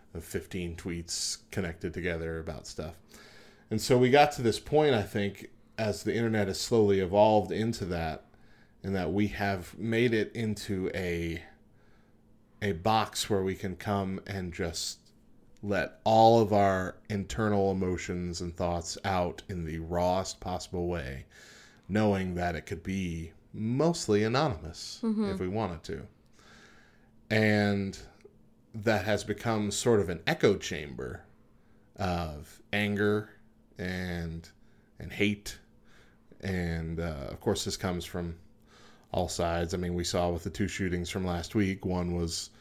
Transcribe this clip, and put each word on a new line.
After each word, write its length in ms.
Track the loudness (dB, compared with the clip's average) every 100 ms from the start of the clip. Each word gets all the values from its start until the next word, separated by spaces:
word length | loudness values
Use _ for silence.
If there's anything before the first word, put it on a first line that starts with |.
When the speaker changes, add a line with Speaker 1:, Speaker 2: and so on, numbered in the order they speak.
| -16
Speaker 1:
of 100 | -14
fifteen 540 | -8 -8 -6 -6 -6 -6
tweets 640 | -6 -6 -6 -6 -6 -6 -8
connected 440 | -6 -6 -6 -8
together 440 | -4 -2 -2 -4 -6
about 280 | -8 -10 -12
stuff. 300 | -10 -10 -12 -20 -20 -20 -20 -20 -20 -6
And 100 | -2
so 160 | 4 6
we 140 | 8
got 200 | 8 8
to 100 | 4
this 180 | 0 0
point, 340 | 2 4 4
I 60 | 4
think, 440 | 0 -2 -2 -4 -14 -20 -14 -4
as 240 | -2 -2
the 120 | -2
internet 340 | 0 2 2 0
has 120 | -2
slowly 400 | 2 4 6 6
evolved 500 | 4 6 8 6 4
into 360 | 0 -2 -2 -4
that, 380 | -2 -4 -6 -12 -20 -20 -20 -20 _
and 120 | -4
that 160 | -2 0
we 140 | 0 0
have 460 | 0 -2 -2 -6 -8
made 340 | -2 2 4
it 180 | 2 0 -2
into 540 | -4 -4 -4 -4 -2
a, 480 | -2 -4 -2 -4 -6 -10 -20 -20 -20 -20 -20 _ _ _ -20 _ -6
a 120 | -4
box 580 | 0 2 2 2 -4 -2
where 120 | 0
we 120 | 0
can 200 | -2 -6
come 460 | -6 -2 -2 -2 -4 -6
and 260 | -6 -6
just 460 | -4 -6 -4 -8 -10 _ _ _ -20 -20 -10
let 360 | -2 -2 -2 -2
all 360 | 4 8 10 10
of 100 | 6
our 440 | 4 4 2 -2 -8 -6
internal 640 | -6 -4 -2 0 2 2
emotions 720 | 2 0 -2 -4 -6 -4 -6
and 120 | -8
thoughts 440 | -4 -2 -2 -4 -6
out 380 | -2 0 0 -4 -10
in 160 | -8
the 140 | -6 -6
rawest 600 | -4 0 2 2 -2 -8
possible 480 | -8 -8 -6 -4 -2
way, 360 | -4 -6 -10 -14 -20 -20 -20 -20 -18 -2
knowing 460 | 2 4 2 0
that 200 | -2 -2
it 120 | -2 -6
could 160 | -8
be 500 | -4 -4 -4 -6 -8 -14 _
mostly 720 | -8 -2 2 2 2 2 4
anonymous 760 | 4 2 0 -2 -8 -12 -14 -6
Speaker 2:
Mm-hmm. 280 | -2 0 -2
Speaker 1:
if 100 | -2
we 80 | -2
wanted 340 | -2 -4 -6
to. 220 | -10 -10 -12 -18 _ _ -20 -20 -20 -20 -20 _ _ _ 0
And 680 | 4 4 4 4 2 -2 -6 -14 -20 -20 -20 -20 _ _
that 300 | -4 0 2
has 180 | 2 0
become 480 | 0 -4 0 0 0
sort 300 | 0 4 4
of 80 | 4
an 120 | -2 -2
echo 300 | 2 4 4
chamber 680 | -2 -8 -8 -8 -10 -10 -16 -20 _ -20 -20 -20 -16 -4
of 640 | -2 -2 -4 -8 -14 -20 -4
anger 560 | -2 0 2 2 2 -2 -14 -20 _ _ -10
and, 720 | -6 -4 -4 -4 -6 -8 -12 -20 -20 _ _ -16
and 140 | -10
hate. 460 | 0 0 0 -8 -16 -18 -20 -20 -20 -20 _ -20 -10
And, 580 | -4 -2 -2 -2 -4 -4
uh, 260 | -4 -6 -8
of 100 | -6
course, 240 | -2 -2 -2
this 100 | -4
comes 300 | -2 -2 -4
from 300 | -6 -6 -8 -16 _ _ -20 -20 -20 -6
all 160 | -2 -2
sides. 460 | 0 0 0 -2
I 20 | -2
mean, 160 | -2
we 100 | -2
saw 260 | 0 0 0
with 140 | 0
the 60 | -4
two 180 | -4 -2
shootings 400 | -2 -2 -2 -2
from 140 | -2
last 300 | -2 -2 -2
week, 300 | 0 0 0 -2
one 280 | -2 0
was 360 | 0 -2 -4 -8 -14